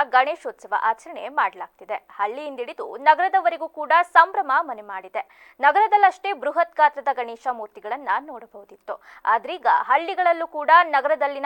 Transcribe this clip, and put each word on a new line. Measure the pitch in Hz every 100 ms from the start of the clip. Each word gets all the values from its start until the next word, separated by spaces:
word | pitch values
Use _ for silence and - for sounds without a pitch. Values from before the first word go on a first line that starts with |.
ಗಣೇಶೋತ್ಸವ | 269 254 269 330 254 - 202 202
ಆಚರಣೆ | 220 226 339 285 226
ಮಾಡಲಾಗ್ತಿದೆ. | 294 202 180 185 _ 196 208 _
ಹಳ್ಳಿಯಿಂದಿಡಿದು | - 208 254 302 262 240 320 202 214
ನಗರದವರೆಗೂ | 294 302 370 381 339 330 320
ಕೂಡ | - 294 320
ಸಂಭ್ರಮ | 349 339 359 403 302 277
ಮನೆ | 320 220
ಮಾಡಿದೆ. | 208 190 190 220 - _ - -
ನಗರದಲ್ಲಷ್ಟೇ | 277 294 440 415 392 - 392
ಬೃಹತ್ | 320 269 302 339 -
ಗಾತ್ರದ | 294 285 277
ಗಣೇಶ | 269 233 233 269
ಮೂರ್ತಿಗಳನ್ನ | 233 214 - 208 262 254 214
ನೋಡಬಹುದಿತ್ತು. | 294 247 226 208 202 196 - - - - -
ಆದ್ರೀಗ | 226 262 359 240
ಹಳ್ಳಿಗಳಲ್ಲೂ | - - 269 339 349 349 339 330
ಕೂಡ | 302 294 330
ನಗರದಲ್ಲಿನ | 339 285 285 302 277 277